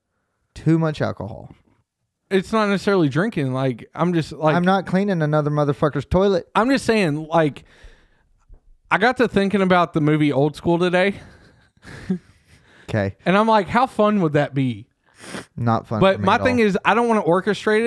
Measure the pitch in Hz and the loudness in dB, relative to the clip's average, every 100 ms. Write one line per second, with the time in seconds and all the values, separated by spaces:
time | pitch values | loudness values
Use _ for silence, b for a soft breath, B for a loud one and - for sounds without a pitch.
0 | _ _ _ _ _ - 156 160 160 151 | _ _ _ _ _ -4 0 2 0 -2
1 | 113 98 98 85 - - _ _ _ _ | -6 -6 -12 -14 -18 -20 _ _ _ _
2 | _ _ - 196 - 220 208 196 - 196 | _ _ -4 -2 0 0 0 0 2 2
3 | 151 135 214 190 135 131 135 113 - - | 2 0 -2 -2 -4 -2 -2 -4 -10 -4
4 | 170 170 147 143 156 165 180 196 - 185 | -2 0 -4 -2 0 2 2 0 0 -2
5 | 202 180 151 151 147 147 143 143 156 139 | 0 0 0 0 0 0 0 0 -2 -2
6 | 123 180 202 190 - - 233 269 - 220 | -2 2 2 0 0 0 2 2 2 2
7 | 180 147 156 165 156 135 b b b b | 0 -2 -2 2 2 -2 b b b b
8 | b b b _ _ - _ _ - 165 | b b b _ _ -20 _ _ -2 0
9 | 226 254 233 202 196 202 185 180 165 160 | 2 2 0 0 0 0 2 2 2 0
10 | 151 156 147 131 151 - 170 170 180 180 | 2 2 2 2 0 -2 -2 0 0 0
11 | 196 190 B B B B B _ - - | 0 -4 B B B B B _ -20 -12
12 | - 185 B B B B B B - 110 | -8 -8 B B B B B B -6 -4
13 | 98 - - 190 226 220 175 233 254 - | -4 -4 0 2 4 2 2 0 0 2
14 | 208 208 165 147 143 135 131 104 113 _ | 2 2 2 0 0 -2 -4 -4 -12 _
15 | B B B B B - 117 113 - 110 | B B B B B -4 0 0 -2 2
16 | 190 190 139 226 254 247 214 185 - 208 | 2 2 0 0 2 2 2 0 -2 0
17 | 240 220 156 180 196 190 - 214 | 0 0 0 0 -2 -4 -2 0